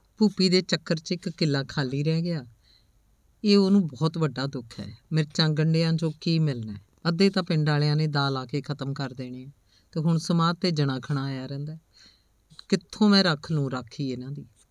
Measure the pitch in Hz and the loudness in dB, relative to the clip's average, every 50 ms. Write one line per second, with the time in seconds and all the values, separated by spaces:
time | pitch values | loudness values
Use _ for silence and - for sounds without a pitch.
0 | _ _ _ - 220 202 - - 185 190 175 185 180 - - 165 - - 170 160 | _ _ _ 2 2 2 4 4 2 4 4 2 2 0 -2 -2 -2 -2 -4 -4
1 | - - 185 170 - 185 165 - 180 156 139 139 135 - - 156 139 127 135 139 | -4 -6 -6 -6 -6 -8 -4 -2 0 0 0 0 -2 -4 -4 -4 -4 -4 -2 -2
2 | 147 156 160 165 170 175 170 151 120 117 - _ _ _ _ _ _ _ _ _ | -2 0 -2 -2 -2 -4 -4 -6 -8 -12 -18 _ _ _ _ _ _ _ _ _
3 | _ _ _ _ _ _ _ _ - 208 202 202 196 190 202 202 185 151 127 - | _ _ _ _ _ _ _ _ 2 4 6 6 6 6 6 4 4 2 -2 -2
4 | 156 160 165 175 160 147 120 131 131 139 - 131 117 - - - 101 - - - | -2 0 0 0 -2 -2 0 -2 -4 -4 -4 -6 -10 -10 -14 -14 -14 -14 -16 -16
5 | _ - 160 156 151 147 - - 160 156 151 147 156 160 160 160 165 165 165 160 | _ -2 0 0 0 0 -2 -2 0 0 2 2 2 2 2 2 2 2 0 0
6 | 165 160 151 - - 175 165 160 160 147 131 120 110 110 104 101 - _ _ _ | 0 -2 -4 -4 -2 0 2 2 2 0 0 -2 -6 -8 -10 -12 -14 _ _ _
7 | - 165 165 165 196 196 190 190 175 - 170 156 151 151 147 147 147 151 147 151 | -4 -2 0 2 2 2 2 0 -2 0 0 0 2 2 2 2 2 2 2 2
8 | 156 151 147 143 139 139 135 131 127 127 - 143 127 - 143 131 135 139 139 131 | 0 0 0 0 -2 0 -2 -4 -6 -6 -6 -6 -4 -6 -8 -6 -6 -6 -6 -6
9 | 139 127 120 131 127 123 123 127 131 139 - _ _ _ _ _ _ _ - 165 | -6 -8 -8 -10 -12 -12 -12 -14 -14 -16 -20 _ _ _ _ _ _ _ -6 -2
10 | 147 165 165 160 - - 175 170 165 170 175 - - 185 165 151 147 139 135 127 | 0 2 0 0 0 0 0 2 2 2 0 0 -2 -2 0 0 0 0 -2 -4
11 | 120 - 147 139 135 139 135 131 131 135 139 139 143 151 156 160 _ _ _ _ | -4 -4 -4 -4 -4 -4 -6 -8 -8 -8 -8 -8 -8 -10 -12 -14 _ _ _ _
12 | - - _ _ _ _ _ _ _ _ - - - - 196 180 - - - - | -20 -20 _ _ _ _ _ _ _ _ -20 -16 -6 -2 -2 -2 -2 -4 -2 2
13 | 214 208 202 196 190 180 156 147 - - 160 151 139 131 131 127 131 117 - - | 4 6 6 6 6 4 2 0 -2 -2 -2 0 0 -2 -4 -6 -8 -8 -8 -6
14 | 143 135 123 123 127 135 143 143 - - _ _ _ _ | -6 -4 -6 -6 -8 -10 -12 -12 -14 -18 _ _ _ _